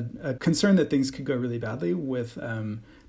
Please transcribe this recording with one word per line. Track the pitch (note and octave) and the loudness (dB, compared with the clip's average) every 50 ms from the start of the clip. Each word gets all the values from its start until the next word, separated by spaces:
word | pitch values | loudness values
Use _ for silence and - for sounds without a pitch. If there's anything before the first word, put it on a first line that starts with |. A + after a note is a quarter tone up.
| A#2 A#2 - - - | -2 -4 -8 -8 -6
a, | C#3+ | -6
a | B2 | -6
concern | - - E3+ D#3+ - - G3+ G3 F3+ | 0 2 2 2 4 6 6 6 6
that | D3 - | 6 4
things | D3+ C3+ C3 C3 | 2 2 2 0
could | - - C3+ | -2 -6 -4
go | C3+ C3+ | -2 -2
really | B2 B2 A#2+ A#2+ A#2 | -2 -2 -2 -4 -4
badly | A#2 A2+ A#2 C#3 E3+ F3 F#3 | -4 -4 -4 -4 -2 -2 -2
with, | F3+ D3+ C3 B2+ B2 A#2 A2+ - - | -2 -2 -4 -4 -4 -4 -6 -8 -10
um, | - A#2 A2+ A2 A2 G#2+ G#2+ A2 - - - - _ | -8 -6 -6 -6 -6 -6 -8 -8 -12 -16 -20 -20 _